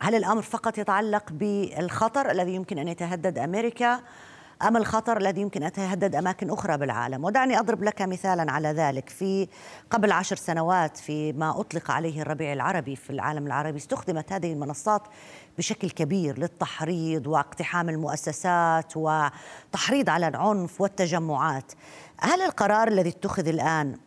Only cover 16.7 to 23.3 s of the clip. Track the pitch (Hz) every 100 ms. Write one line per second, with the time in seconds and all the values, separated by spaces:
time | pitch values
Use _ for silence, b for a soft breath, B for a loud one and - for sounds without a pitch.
16.7 | - 160 175 160 160 143 156 143 - 156
17.7 | 175 170 156 151 151 - 151 185 175 165
18.7 | 165 156 160 156 156 147 - - - -
19.7 | 196 - 277 247 160 165 120 196 208 170
20.7 | - 196 - 175 170 160 139 156 135 -
21.7 | - B B B B 208 359 370 - 202
22.7 | 214 226 202 175 - 196